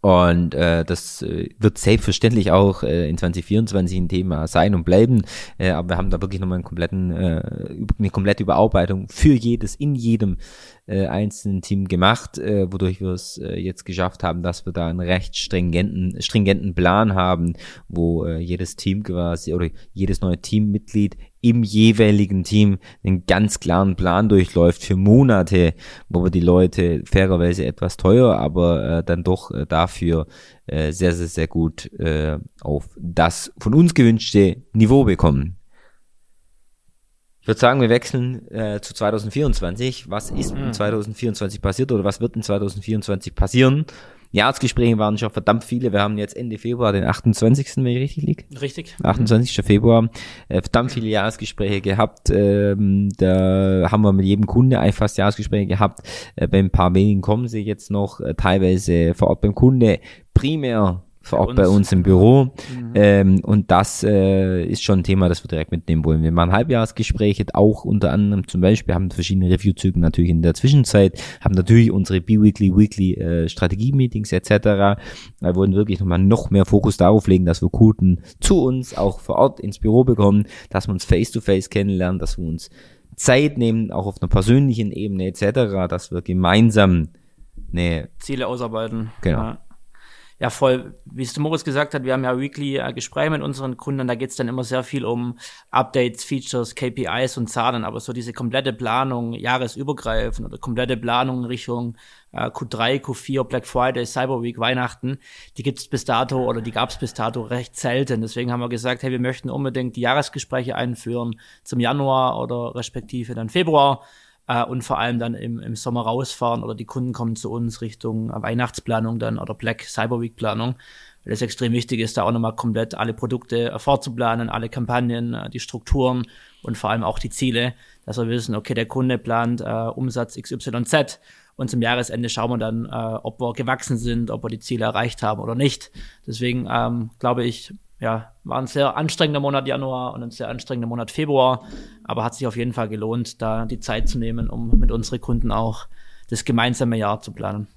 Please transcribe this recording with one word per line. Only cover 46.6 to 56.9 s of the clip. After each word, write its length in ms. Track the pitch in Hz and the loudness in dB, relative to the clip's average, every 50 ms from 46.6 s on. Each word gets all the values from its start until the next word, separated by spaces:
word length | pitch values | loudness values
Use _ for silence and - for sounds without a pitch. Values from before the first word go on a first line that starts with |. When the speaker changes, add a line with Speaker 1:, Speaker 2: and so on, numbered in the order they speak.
| - 117 120 120 120 107 | -6 -6 -2 0 0 2
Speaker 1:
den 100 | 101 98 | 2 2
achtundzwanzigsten, 800 | 85 64 - - - 117 104 - 110 113 139 139 135 - - - | 0 0 -2 2 2 0 2 4 4 4 4 2 0 -4 -4 -2
wenn 140 | 131 123 120 | -2 0 0
ich 60 | 127 | -2
richtig 220 | 131 143 - 156 147 | -4 -4 -6 -6 -2
lieg. 220 | 147 156 - - _ - 123 | -2 -4 -4 -6 _ -12 -10
Speaker 2:
Richtig. 340 | 143 135 - - 165 - - - | -10 -10 -10 -12 -16 -16 -12 -4
Speaker 1:
Achtundzwanzigster 600 | - - 98 - 117 107 113 110 123 - - - | -2 0 0 2 2 4 4 4 4 2 -2 -4
Februar. 480 | - - 104 104 117 117 117 117 113 113 - - - - - - - - | 2 4 4 4 6 6 6 6 4 2 -4 -10 -18 -18 -20 -20 -12 -4
Äh, 120 | - 90 | -4 -4
verdammt 320 | - - - 120 120 131 | -2 0 0 0 0 0
viele 160 | - 123 113 107 | -4 -4 -4 -2
Jahresgespräche 720 | 107 104 98 110 110 - 110 - - - 107 98 101 98 | 0 0 0 -2 -4 -6 -12 -12 -6 -4 -2 -2 -2 -2
gehabt. 500 | 98 101 98 104 110 - - _ _ - | -2 -2 0 0 0 -2 -2 _ _ 0
Ähm, 800 | 90 95 101 101 101 101 101 101 98 98 104 98 98 98 101 101 95 | 2 4 4 4 2 2 2 0 0 0 2 2 2 2 2 0 0
da 720 | - 95 92 92 95 92 95 95 95 98 95 95 92 87 85 | 0 2 2 4 4 2 2 2 2 2 2 2 2 2 2
haben 120 | 107 107 | 2 2
wir 100 | 107 104 | 4 4
mit 140 | 95 95 95 | 4 4 4
jedem 200 | 95 101 101 107 | 2 2 2 2
Kunde 320 | 101 - 117 127 131 127 - | 2 4 4 4 4 4 4
eigentlich 160 | 65 101 - | 2 2 2
fast 220 | - 107 104 - | 2 -2 -2 0
Jahresgespräche 500 | - 95 101 104 - 107 - - 104 101 | 0 0 0 0 -2 -6 -2 -2 -2 0
gehabt. 400 | 85 90 95 107 92 - - - - - - - - _ | 0 0 0 0 0 0 -6 -18 -16 -16 -16 -16 -14 _
Äh, 100 | - - | -4 -2
bei 120 | - - 98 | 2 4 2
ein 120 | 95 95 | 2 4
paar 240 | - - 87 90 | 4 4 4 4